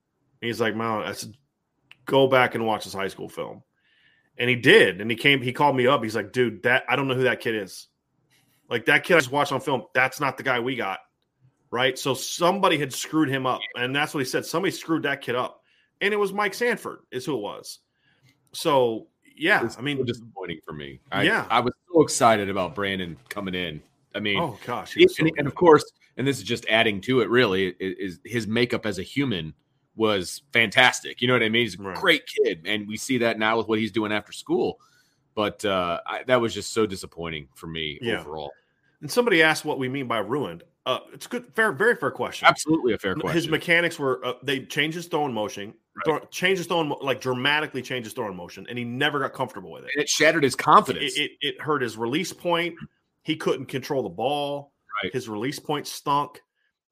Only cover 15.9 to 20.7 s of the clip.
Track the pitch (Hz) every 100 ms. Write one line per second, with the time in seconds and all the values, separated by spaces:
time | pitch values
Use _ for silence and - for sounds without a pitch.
15.9 | - 196 208 202 196 202 - 240 208 -
16.9 | - _ 127 156 123 98 53 - - _
17.9 | _ _ _ _ _ _ - 165 139 120
18.9 | 110 - _ _ - 160 208 113 110 139
19.9 | 139 120 113 117 98 90 80 -